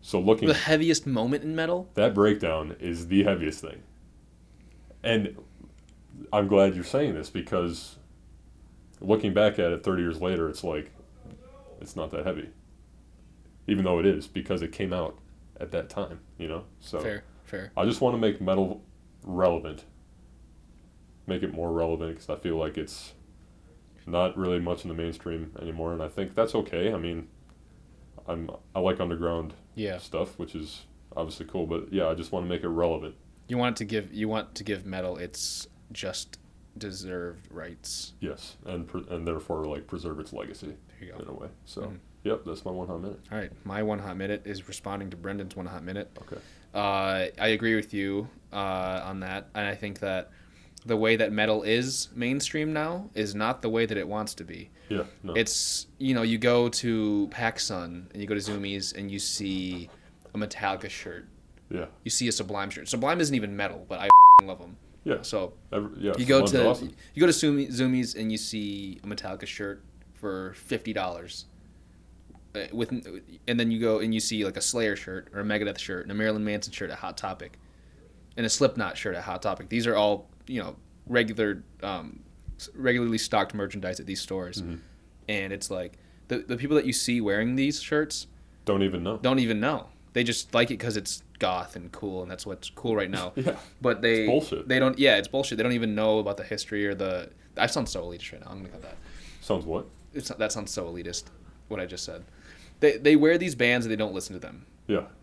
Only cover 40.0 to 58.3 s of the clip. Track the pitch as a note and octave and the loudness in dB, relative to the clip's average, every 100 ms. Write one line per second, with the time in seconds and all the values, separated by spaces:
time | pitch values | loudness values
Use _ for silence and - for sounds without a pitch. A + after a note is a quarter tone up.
40 | E2 D2+ D2+ A1 G1+ - - - - - | -8 -8 -10 -10 -10 -12 -14 -16 -20 -20
41 | - - - - - - - - - F#2 | -18 -14 -14 -12 -14 -16 -16 -10 -10 -12
42 | - - G#2 A2 - D#2+ - F#2 F2+ E2+ | -18 -8 -2 -2 -4 -10 -8 -8 -6 -6
43 | F#2 G2+ - G#2+ F#2 - - G2 G#2+ G#2 | -8 -10 -10 -8 -8 -10 -8 -4 -2 -2
44 | G2 F#2 G2 G#2 G2+ G2 F#2+ G2 G2 G2+ | -4 -6 -4 -4 -6 -12 -10 -12 -8 -8
45 | G2 F2+ F2+ G2+ F#2+ - F2+ F#2 E2+ G2 | -8 -10 -8 -6 -8 -10 -10 -10 -10 -10
46 | - - - - - - - - G2+ G2 | -10 -14 -16 -16 -16 -20 -10 -2 0 2
47 | G2 F#2+ F#2 - G#2+ G#2+ A2+ A2 G#2 G#2 | 0 0 -2 0 2 2 2 0 0 -4
48 | G2 G2 A#2 - - G2+ G2 F#2 F#2 F#2 | -2 -2 -6 -14 -12 -6 -4 -2 -2 -4
49 | F#2 F#2+ F#2 F#2+ - G#2+ G2+ G2 G#2 G2 | -6 -8 -8 -8 -8 -6 -4 -4 -8 -6
50 | G2+ F#2 - - - - - - A2+ A2 | -2 -2 -4 -14 -20 -20 -20 -18 -2 2
51 | A2 A2+ G#2+ G#2 A2 A2 G2 A2+ B2+ C3+ | 4 4 4 4 4 4 4 2 2 -4
52 | - - A#2+ C#3 - D#3 D#3 D#3 D#3 F3 | -8 -4 -2 0 -2 -2 -2 -2 -2 -4
53 | G#3 - G#2+ G2+ A2 C3 A#2 A2+ A2+ G#2 | -8 -4 -4 0 -2 0 0 0 0 -2
54 | E2 G#2 G#2+ - E2 E2+ F2 - - G2+ | -4 -4 -6 -10 -12 -14 -16 -20 -6 -4
55 | - - F#2+ F2 A2+ - - - - - | -4 -10 -4 0 0 0 -2 -4 -8 -6
56 | C3+ B2+ A2+ A2+ B2 A#2+ A#2+ A#2 A#2+ A2+ | -2 2 2 4 6 6 4 0 0 0
57 | G#2+ G#2 G2+ - A#2 - - F#2+ E2+ F2 | 2 2 0 0 -2 -2 -6 -6 -8 -12
58 | F2+ G#2 G2+ | -14 -10 -4